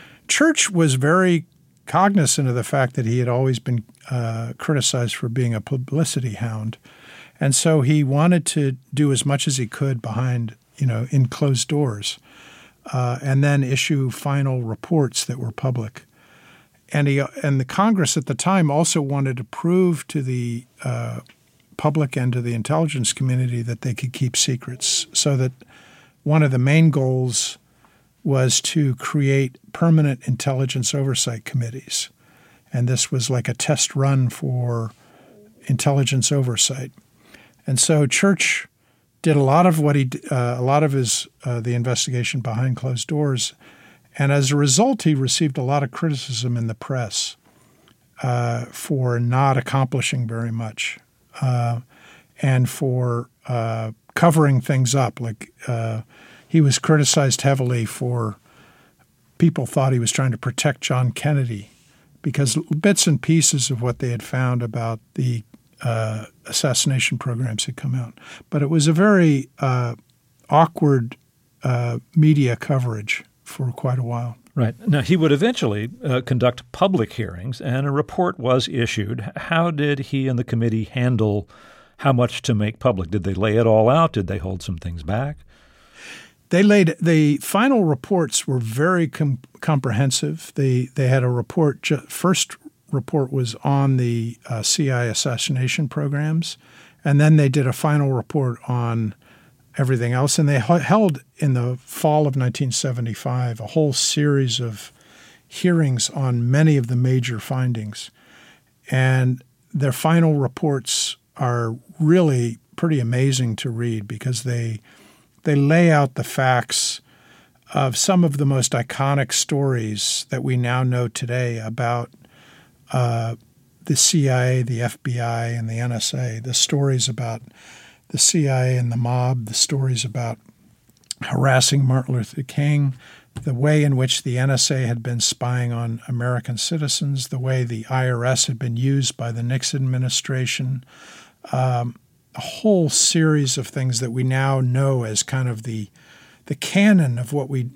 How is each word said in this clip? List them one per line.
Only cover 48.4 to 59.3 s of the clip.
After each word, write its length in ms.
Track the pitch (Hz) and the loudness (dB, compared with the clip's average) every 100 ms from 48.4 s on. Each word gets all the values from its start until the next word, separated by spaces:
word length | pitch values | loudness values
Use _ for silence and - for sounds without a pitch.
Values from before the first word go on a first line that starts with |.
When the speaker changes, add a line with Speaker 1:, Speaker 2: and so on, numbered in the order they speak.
| 120 117 120 | -2 -4 -8
Speaker 1:
for 540 | - - 143 127 120 | -12 -6 -2 0 0
not 380 | 120 127 139 127 | 0 2 4 2
accomplishing 680 | - 135 131 135 - 131 113 | 0 0 0 -2 -2 -2 -4
very 260 | 113 117 | -4 -6
much, 480 | 113 113 - - - _ _ _ - | -6 -8 -8 -8 -10 _ _ _ -4
uh, 400 | 131 123 120 120 - _ - - _ - | -2 0 -2 -4 -8 _ -20 -20 _ -4
and 280 | 135 131 127 | 0 2 2
for, 600 | - 139 127 123 120 123 _ - | 0 -2 0 -2 -2 -6 _ -6
uh, 440 | 123 113 113 113 110 _ | -4 -2 -4 -6 -10 _
covering 480 | - 170 160 147 135 | 2 4 6 4 4
things 340 | - 131 127 139 | 2 2 2 2
up. 240 | 120 - | 0 -2
Like, 320 | 117 107 - _ - | -8 -10 -16 _ -6
uh, 340 | 120 113 113 - - - - _ | -4 -4 -6 -10 -18 -20 -20 _
he 140 | 165 | 4
was 180 | 147 127 | 4 4
criticized 600 | - 156 143 - 139 - | 4 4 4 4 2 2
heavily 420 | 139 135 123 123 | 2 2 0 -2
for 540 | 110 - 127 123 113 101 _ _ - _ _ _ _ _ _ | -4 -4 -4 -2 -4 -6 _ _ -20 _ _ _ _ _ _